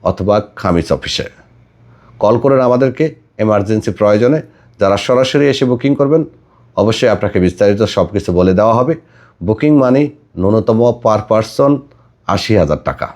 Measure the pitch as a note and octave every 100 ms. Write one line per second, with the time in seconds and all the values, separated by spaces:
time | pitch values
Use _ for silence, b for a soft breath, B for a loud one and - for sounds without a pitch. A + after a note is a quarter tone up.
0 | F#2 F#2 G2 G#2 G#2+ - G2 F2 D#2+ D2
1 | - - - - _ _ _ _ b b
2 | b b G#2 A#2 C#3 C3+ B2+ B2 C3 A#2+
3 | D#3 D3 _ - A2 G#2 G2 G#2+ - F#2+
4 | G#2 G#2+ A#2+ D3+ - b b b G2 G2+
5 | - B2+ C3 D3 C#3+ C3+ B2+ B2 C#3 C#3
6 | C#3 E3 G3 - b b b - G#2 A2
7 | B2 G2+ G2+ G2 F2+ F2 G2+ G2+ G#2+ -
8 | F2 G2+ - F2 F#2 F#2 G#2+ A2+ B2+ D#3+
9 | b b b b F2 A2 D3+ D3+ B2+ C3
10 | D3 - _ - F#2+ A2 - A2+ A#2+ A#2
11 | A#2 G#2+ G#2+ A2 A2 - C#3 C#3+ - b
12 | b _ - G2 - G#2+ D2+ D2 - -
13 | -